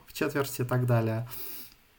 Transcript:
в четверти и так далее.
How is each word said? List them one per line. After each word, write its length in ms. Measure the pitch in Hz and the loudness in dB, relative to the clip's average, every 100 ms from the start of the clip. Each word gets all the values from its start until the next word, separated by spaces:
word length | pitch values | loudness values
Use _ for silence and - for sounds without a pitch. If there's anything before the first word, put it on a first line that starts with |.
| - | -10
в 60 | |
четверти 480 | - 151 147 139 - | -4 0 0 -2 -2
и 40 | 127 | 0
так 200 | 127 123 | 2 4
далее. 420 | 117 113 110 120 - - - - - _ | 4 4 0 -4 -8 -10 -10 -14 -18 _